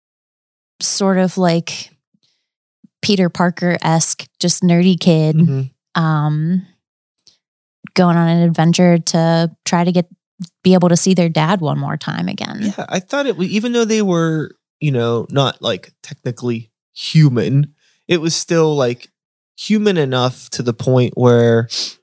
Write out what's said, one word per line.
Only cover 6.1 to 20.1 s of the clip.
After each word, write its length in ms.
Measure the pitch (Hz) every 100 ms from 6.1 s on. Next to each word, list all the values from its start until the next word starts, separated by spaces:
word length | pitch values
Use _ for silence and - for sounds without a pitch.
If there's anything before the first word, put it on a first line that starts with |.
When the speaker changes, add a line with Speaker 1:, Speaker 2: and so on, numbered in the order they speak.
| 156 151 151 160 185 180 _ _ _ _ _ _ _ _ _ _ _ -
Speaker 1:
going 220 | - 175 170
on 120 | 165
an 140 | 170 170
adventure 500 | 160 160 170 180 170
to 560 | - 170 165 165 165 -
try 200 | - 175
to 80 | 175
get, 140 | 180 170 - _ - - _
be 120 | 185
able 140 | 185 175
to 80 | 170
see 180 | -
their 140 | 185 170
dad 320 | 156 156 196
one 180 | 151 143
more 180 | 143 156
time 320 | - - 175
again. 300 | - - - 208 -
Speaker 2:
Yeah, 100 | -
I 120 | 185
thought 260 | - 285 277
it 100 | 160
was, 120 | 190
even 240 | 208 240
though 120 | 240
they 180 | 226 220
were, 500 | 202 170 165 160 143 - _ _
you 100 | 151
know, 340 | 127 117 117 -
not, 300 | - - -
like, 300 | 117 95 - _
technically 680 | - 143 131 117 123 117 113 _ _
human, 840 | - - 160 151 120 92 139 147 _ _ _ -
it 140 | 175
was 140 | 165
still, 400 | - - 170 156 147
like, 340 | 123 120 - _ _ _ _ -
human 400 | - 214 208 180
enough 520 | 135